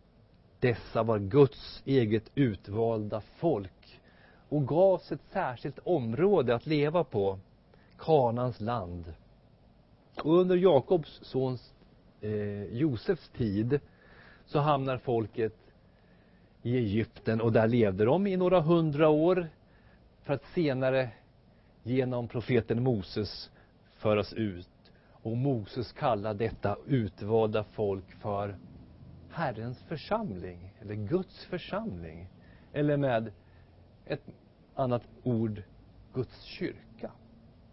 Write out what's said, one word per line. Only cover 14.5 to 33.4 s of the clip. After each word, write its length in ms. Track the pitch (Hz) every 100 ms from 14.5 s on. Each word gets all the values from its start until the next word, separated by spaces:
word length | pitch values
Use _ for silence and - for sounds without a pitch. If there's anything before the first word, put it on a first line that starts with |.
| 151
hamnar 380 | 147 139 135 127
folket 580 | - 117 107 - 110 - - - - _ _ - _ - - _
i 160 | 120 127
Egypten, 640 | 107 110 107 - - 113
och 100 | 113
där 160 | 113 113
levde 380 | 120 101 95 107
de 220 | 170 202
i 100 | 185
några 240 | 180 180
hundra 480 | 151 170 160 143 156
år 380 | 151 170 185 160 - _ - - - - _
för 100 | -
att 120 | 139 -
senare 560 | 180 147 131 131 131 123 - _ _ _ - _ _
genom 440 | 113 127 127 123 117
profeten 560 | 120 - 120 - 113
Moses 680 | 131 107 - - 104 - - - - _ _ -
föras 360 | 107 104 -
ut. 360 | 98 107 87 - _ - - _
Och 260 | - 113 117
Moses 540 | 139 123 95 127 107
kallar 420 | - 143 104 107
detta 440 | 104 113 - 101 101 -
utvalda 760 | 135 101 - 104 113 110 107
folk 480 | 104 - 101 98 92 -
för 360 | 110 101 101 98 - - - - - - - 165
Herrens 480 | 147 110 117 123 -
församling, 840 | 147 - 220 190 90 90 87 92 -
eller 140 | 104 104
Guds 500 | 101 180 185 - -
församling, 840 | 180 - 196 226 90 82 82 92 - - - -
eller 240 | 143 147 143
med 340 | 135 113 110 -